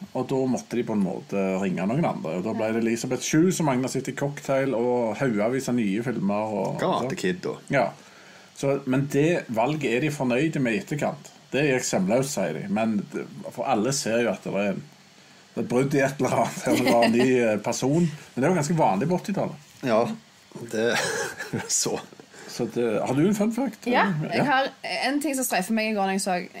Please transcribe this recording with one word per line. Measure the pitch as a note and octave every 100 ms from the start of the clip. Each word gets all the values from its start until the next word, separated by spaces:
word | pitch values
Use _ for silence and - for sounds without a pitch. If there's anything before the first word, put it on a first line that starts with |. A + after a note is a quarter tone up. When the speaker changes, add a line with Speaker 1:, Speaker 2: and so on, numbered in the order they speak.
| - B2+
Speaker 1:
og | B2
da | C3+
måtte | C3 A2 - A#2
de |
på | A2+
en | G#2+
måte | F2 B1+ - G2 F#2+ F#2+
ringe | G2 F2+ F#2+
noen | C#3+ D3
andre. | - D#2+ F2
Og |
da | G#2+
ble | G2+ A2
det | A2+
Elizabeth | A2+ A#2 B2+ B2+
Shue | - D#3 F#3
som | F3+ D3+
manglet | B2+ B2+
sitt | C3+ B2+
i |
Cocktail, | - C#3+ C#3+ - C3+ C#3 A2+
og | B2 B2 A2+ G2+
haugevis | C3+ G#2 A2 C3 C3+
av | A#2+
nye | G#2 G#2
filmer. | B2 A2 F#2+ G#2 A2
Og, | G2+ G2 -
Speaker 2:
Karate | E3+ D#3+ B2 -
Kid, | F#2 F#3
da. | - - -
Speaker 1:
Ja. | C#3+ - - - - - - - -
Så, | C#3+ C#3 C3
men | C3 C#3+
det | C#3 D#3 E3+ -
valget | A2+ C3 D3+ B2 -
er |
de | D3+
fornøyde | D3 B2+ B2 D#3+ D3+
med | B2
i | G2+
etterkant. | - D3 G#2+ - - - -
Det | B2+ D3
gikk | B2+
semløst, | - A2 F#2 B2 G2
sier | G#2+ E2+
de. | - -
Men | G#2 A2+ G#2 -
det, | F2+ - - D#2+
for | - A#2
alle | A2+ A#2+
ser | C#3 G#2+ A#2
jo | A2+
at | G2
det | -
er | F#2+ G2+
en, | - - - - - - - - A#2+
et | A2
brudd | A#2+ C#3 C#3+
i |
et | C3+ -
eller | B2+
annet, | B2+ A2+ - -
eller | B2 B2+ A#2
en | A#2
ny, | A#2 C3 B2+
eh, | A2+ G#2
person. | A#2 - C3 D#3+ E3 D3 - A#2+
Men |
det | D3
var | F3+
ganske | D3 D#3+
vanlig | B2 F#2+ D3+
på | F3
åttitallet. | - F#3+ G#2+ - - -
Speaker 2:
Ja, | C3+ - A2+ A2+ - - - - A#2
det | A2 A#2 - - - -
<laughs> | - - - -
så. | - - - - - - - -
Speaker 1:
Så | - A2+
det, | A#2 A#2 G2+ A2+
har | C3
du | F#3+
en | G3+
fun | G#3+
fact? | A3+ C4+ - B3
Speaker 3:
Ja, | C4 C4+ D3+
Speaker 1:
Ja. | -
Speaker 3:
jeg | - C4+
har | C4+ C#4 - - F3+ B3
en | C#4+
ting | D4+ C4
som | B3
streifer | F#3+ F#3
meg | A3 A3
i | G#3
går | F#3+
når |
jeg | F#3+
så, | F#3+ F3+ - -